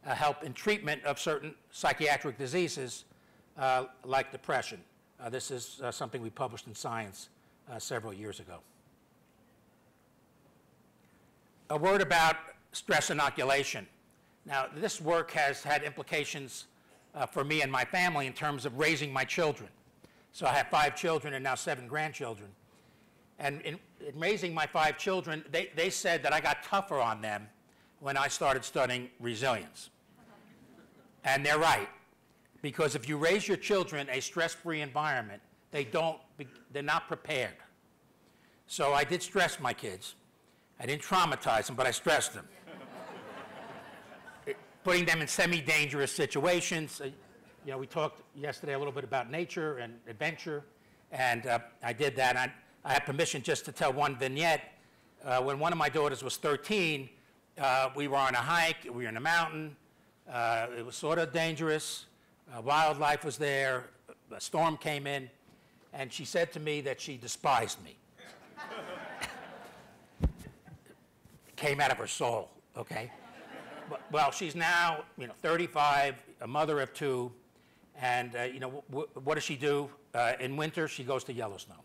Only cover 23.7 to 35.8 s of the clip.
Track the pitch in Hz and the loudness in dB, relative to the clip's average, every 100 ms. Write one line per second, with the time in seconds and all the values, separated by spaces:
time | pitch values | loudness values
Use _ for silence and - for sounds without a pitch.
23.7 | 165 - - 147 139 165 208 180 160 151 | -10 -14 -16 -14 -4 -2 0 -2 -2 0
24.7 | 170 156 147 208 190 165 156 156 160 185 | 2 2 2 0 0 -2 -6 -2 -4 -2
25.7 | 147 175 175 196 170 139 151 151 147 - | 0 0 0 0 2 2 2 2 0 0
26.7 | 196 196 147 117 110 107 104 104 _ _ | 0 2 2 2 2 -2 -4 -6 _ _
27.7 | _ _ _ 139 139 139 - 151 131 123 | _ _ _ -2 0 0 2 2 2 0
28.7 | 156 127 123 123 - 120 110 131 117 78 | 0 2 2 -4 -8 -6 0 0 0 -2
29.7 | - - _ _ - - - - - - | -16 -20 _ _ -20 -20 -20 -20 -20 -20
30.7 | - - - - - - 135 143 151 160 | -20 -20 -20 -20 -6 2 2 4 4 6
31.7 | 123 101 - - _ _ _ _ - 147 | 4 0 -10 -20 _ _ _ _ -10 -8
32.7 | 135 156 135 120 151 160 202 202 202 - | 2 2 2 -4 2 4 4 2 -2 2
33.7 | 202 180 151 143 131 - - 165 - 170 | 2 2 -2 -2 -2 -2 -2 -2 -2 -4
34.7 | 156 147 135 151 135 107 101 _ _ _ | -4 -2 0 0 0 -2 -10 _ _ _
35.7 | 151 | -4